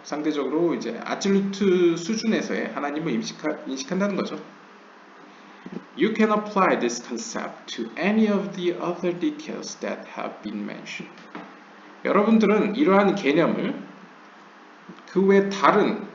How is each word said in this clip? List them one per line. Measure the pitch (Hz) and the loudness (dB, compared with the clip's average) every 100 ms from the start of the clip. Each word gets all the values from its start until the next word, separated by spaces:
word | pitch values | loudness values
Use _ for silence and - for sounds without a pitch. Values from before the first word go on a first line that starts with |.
상대적으로 | - 147 156 143 131 151 170 123 | -8 -4 -2 -2 -2 0 0 0
이제 | 113 113 | -4 -8
아찔루트 | - 123 202 196 196 - 202 180 175 165 | -6 -2 2 2 2 0 2 6 4 2
수준에서의 | - 220 226 175 - - 120 | -2 -2 0 0 0 -4 -4
하나님을 | - 143 147 165 | -4 -4 -4 -2
인식하-, | 113 110 - 151 151 - | -2 -4 -6 -6 -6 -8
인식한다는 | 135 - 185 202 180 | -8 -4 -2 0 -2
거죠. | 101 156 - - - - - - - - - - - - - - - - | -4 -8 -14 -20 -20 -20 -20 -20 -20 -20 -20 -20 -20 -20 -14 -14 -14 0
You | 185 220 | 0 4
can | 214 | 2
apply | 208 214 196 180 123 | 2 0 2 2 2
this | 117 117 | 0 -2
concept | - 117 - 107 85 - - - | -8 -10 -8 -8 -8 -12 -14 -8
to | 117 - | -8 -2
any | 175 220 214 | 0 4 4
of | 202 - - | 2 -2 -4
the | 175 170 | -2 -2
other | 165 175 180 | -4 -2 -4
details | 175 156 151 - 101 - - | -2 -4 -4 -10 -10 -10 -8
that | 104 98 - - | -6 -8 -10 -8
have | 107 - | -8 -8
been | 104 104 | -10 -8
mentioned. | 104 107 110 - - - - - - - - - - - 127 | -8 -10 -12 -12 -14 -16 -18 -16 -16 -20 -20 -20 -20 -6 0
여러분들은 | 165 214 220 208 214 175 196 | 2 6 4 6 4 2 2
이러한 | 160 196 202 160 | 4 6 4 2
개념을 | 135 156 151 - 220 - - - - - - - - - - - - - - | 2 2 2 0 -4 -6 -10 -18 -20 -20 -20 -20 -20 -20 -20 -20 -20 -20 -2
그 | 185 196 | 2 6
외 | 196 196 | 6 4
다른 | 196 143 190 151 98 - | 4 4 6 2 -2 -8